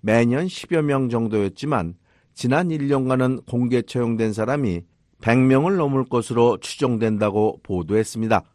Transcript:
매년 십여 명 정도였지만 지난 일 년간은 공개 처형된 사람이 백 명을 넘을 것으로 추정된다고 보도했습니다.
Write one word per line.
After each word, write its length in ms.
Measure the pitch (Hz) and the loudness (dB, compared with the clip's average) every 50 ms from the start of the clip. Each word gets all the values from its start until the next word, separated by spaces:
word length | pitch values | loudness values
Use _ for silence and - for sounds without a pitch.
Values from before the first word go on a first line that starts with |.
매년 460 | - 107 110 117 117 120 123 143 180 185 | 0 2 2 4 4 2 2 0 -2 -4
십여 320 | - - - - 170 160 | -8 -10 -6 -2 -2 0
명 300 | 151 147 139 135 135 120 | 0 0 0 0 0 0
정도였지만 840 | 120 117 117 110 110 107 101 98 95 - - - 147 113 85 85 87 _ _ _ _ _ _ _ | -2 -2 -2 0 0 0 0 -2 -4 -6 -4 -2 -2 -2 -2 -6 -10 _ _ _ _ _ _ _
지난 380 | _ - - 123 135 160 180 175 | _ -4 -2 0 0 0 0 -2
일 180 | 160 151 139 139 | -4 -4 -2 0
년간은 540 | 143 135 131 127 131 127 127 127 131 120 | 0 0 0 0 0 0 2 0 -2 -4
공개 400 | - - - 120 123 120 123 120 | -6 -6 -2 -2 0 0 0 0
처형된 500 | 113 - - 127 120 117 117 110 113 110 | -2 -2 -4 -2 -2 -2 0 0 -2 -2
사람이 500 | 101 110 107 117 139 147 135 104 87 85 85 _ _ _ _ _ _ _ | -2 -2 -2 -2 -2 -2 -2 -2 -2 -4 -8 _ _ _ _ _ _ _
백 180 | - 113 117 127 | 0 2 2 4
명을 380 | 127 131 135 135 151 180 196 | 4 4 4 4 4 2 0
넘을 280 | 180 156 139 135 135 127 | 0 0 0 0 -2 -2
것으로 500 | - 127 120 110 - 117 120 117 120 107 | 0 -2 -2 -2 0 2 4 4 4 2
추정된다고 1040 | 90 - - - - 143 127 120 107 113 110 110 101 107 104 98 107 107 107 - - | 0 -6 -12 -4 -2 0 0 0 0 0 0 0 0 0 0 2 2 0 0 -2 -4
보도했습니다. 800 | _ - 98 90 85 78 101 110 110 - - 113 113 110 107 92 - _ | _ -4 -4 -4 -2 0 0 0 0 -2 -4 -6 0 0 0 0 0 _